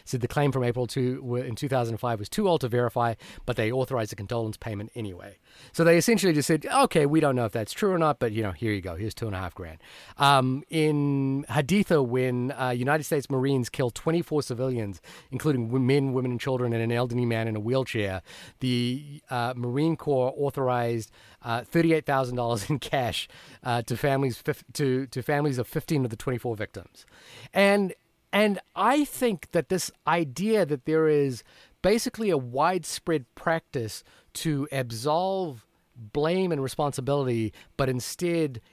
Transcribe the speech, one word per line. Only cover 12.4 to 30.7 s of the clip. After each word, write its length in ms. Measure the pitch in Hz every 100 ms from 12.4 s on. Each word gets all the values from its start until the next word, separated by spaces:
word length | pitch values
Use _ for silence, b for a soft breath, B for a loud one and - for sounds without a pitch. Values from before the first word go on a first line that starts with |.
| 127
uh, 200 | 135 127
United 340 | 123 127 156 143
States 240 | 151 -
Marines 400 | 131 135 135 117
killed 260 | - 123 -
twenty-four 460 | 165 170 - 151
civilians, 600 | - 117 131 120 104 90 B B B
including 360 | 131 156 131 113
w-, 160 | 131
men, 280 | 127 143 135
women, 200 | 127 127
and 100 | 120
children, 320 | 143 127 123
and 100 | 113
an 80 | 113
elderly 340 | 120 123 120 120
man 220 | 113 113
in 80 | 107
a 40 |
wheelchair, 600 | 107 131 123 110 101 92 B B B B
the, 600 | 127 123 120 131 147 147 -
uh, 240 | 123 120 123
Marine 400 | 120 131 160 156
Corps 380 | 147 131 127 139
authorized, 760 | 143 139 127 123 120 117 110 B B B
uh, 200 | 117 117
thirty-eight 420 | 120 165 165 156 -
thousand 300 | 135 127 123
dollars 340 | 117 113 101
in 80 | 143
cash, 500 | - 139 117 - - B B B
uh, 180 | 127 120
to 120 | 113 120
families 420 | 143 135 135 113
fif-, 280 | - - -
to, 340 | - 139 127 135
to 140 | 131
families 360 | 139 143 147 127
of 100 | 113
fifteen 360 | 160 - 151
of 60 | 123
the 80 | 107
twenty-four 400 | - 123 123 107
victims. 480 | 101 98 - - - B B B B
And, 400 | 190 196 202 190 - _ _ -
and 260 | 202 214 190 - -
I 300 | 214 294 285
think 460 | - 247 185 -
that 180 | 170 -
this 200 | 185 - _ -
idea 600 | 170 151 123 208 220
that 180 | 151